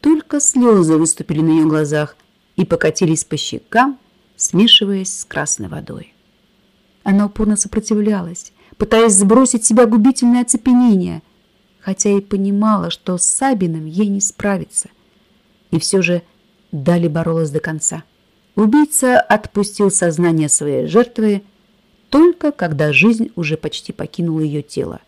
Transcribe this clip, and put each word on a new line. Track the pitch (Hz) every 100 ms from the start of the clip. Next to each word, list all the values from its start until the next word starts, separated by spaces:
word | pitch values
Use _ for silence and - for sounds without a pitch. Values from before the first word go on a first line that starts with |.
Только | 294 311 - 285
слезы | 269 - 240 208 165 160
выступили | 160 - 156 151
на | 160
ее | 160 160
глазах | 156 151 151 151 - _ _ _ -
и |
покатились | 185 165 160 156 175 160
по | - 151
щекам, | - 120 _ 220 262 269 _ _ _ _
смешиваясь | - 175 220 - 202 196 190 -
с |
красной | - 147 147 - 101
водой. | 147 147 - - _ _ _ _ _ _ _ _ _
Она | - 196 208
упорно | 202 214 208
сопротивлялась, | - - 214 208 208 202 170 180 - _ _ _
пытаясь | 214 220 226
сбросить | 196 196 226 262 240
с | -
себя | 220 240
губительное | 220 214 254 240 240
оцепенение, | 247 247 - 247 247 196 175 165 _ _ _ _ _ _
хотя | - 190 208
и | 202
понимала, | 196 202 196 202 214 208 -
что | - - 180
с |
Сабиным | - - 269 247 185 160 156
ей | 165 208
не | 196
справиться. | - - 202 196 160 - - _ _ _ _ _ _ _ _
И | 165
все | - 196
же | 175 175 - _ _ _ _
Дали | 151 135 175 170
боролась | 151 165 165 156
до | 147
конца. | 151 160 - 160 - _ _ _ _ -
Убийца | 214 285 302 - 262 247
отпустил | - 214 214 - 202 - 202
сознание | 185 175 160 175 165 151
своей | - 147 135 127
жертвы | 165 240 - 214 202 202 _ _ _ _ _ _
только | 277 339 330 302
когда | 285 175 147 151
жизнь | 147 190 226 226
уже | - 156 156
почти | 151 - -
покинула | - 147 - 170 156
ее | 156 147
тело. | 143 - 98 -